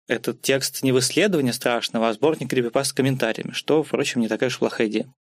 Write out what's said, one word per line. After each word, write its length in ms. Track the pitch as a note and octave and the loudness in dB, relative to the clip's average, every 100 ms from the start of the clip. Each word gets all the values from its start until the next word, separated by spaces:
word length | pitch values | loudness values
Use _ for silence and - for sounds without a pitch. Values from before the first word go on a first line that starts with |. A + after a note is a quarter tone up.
| - | -6
этот 320 | A#2 B2 A#2 | -4 -4 -4
текст 420 | - C3+ - - | 0 0 -2 -2
не 80 | C3+ | 0
в 80 | C3 | 2
исследование 540 | B2+ - G#3 E3+ C3 | 2 2 2 2 0
страшного, 560 | A#2 B2 A#2 - A#2 A2+ | 0 0 0 -2 0 0
а 20 | |
в 40 | G#2+ | 2
сборник 340 | D3 D#3+ C#3 | 0 0 -2
крипипаст 400 | C3 A#2 C#3 C#3 | -2 0 0 0
с 40 | |
комментариями, 600 | - C3+ C3 A#2 G#2+ - | 0 0 2 0 -2 -6
что, 300 | - - D#3 | -6 0 2
впрочем, 360 | D3+ B2 C#3 - | 2 -2 -2 -2
не 80 | A2 | 0
такая 220 | A2+ B2+ | 0 -2
уж 100 | B2+ | 0
плохая 300 | A#2 - A2+ | -2 0 0
идея. 180 | A2 - _ | -2 -6 _